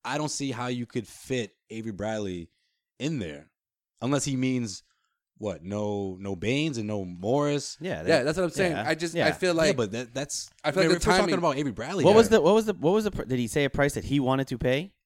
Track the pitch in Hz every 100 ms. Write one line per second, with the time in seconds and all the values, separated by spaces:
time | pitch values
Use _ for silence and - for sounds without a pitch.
0 | 120 139 151 - 139 120 123 123 120 123
1 | 104 - - 131 104 _ - 113 113 95
2 | 104 110 101 90 82 _ _ _ _ -
3 | 139 156 87 73 - _ _ _ _ _
4 | 123 143 143 131 131 127 117 90 - _
5 | _ _ _ - 104 80 85 104 104 104
6 | 98 92 98 95 101 135 160 120 107 104
7 | 92 87 98 135 147 147 - - 170 104
8 | 82 156 131 160 180 - 185 151 147 156
9 | 170 165 156 151 185 165 160 143 110 113
10 | 123 131 143 - - - 151 175 170 175
11 | - 185 196 180 170 135 147 101 123 190
12 | 156 214 220 220 156 214 220 190 147 208
13 | 214 - - 127 117 156 139 - 143 -
14 | 85 143 131 135 135 123 123 135 190 -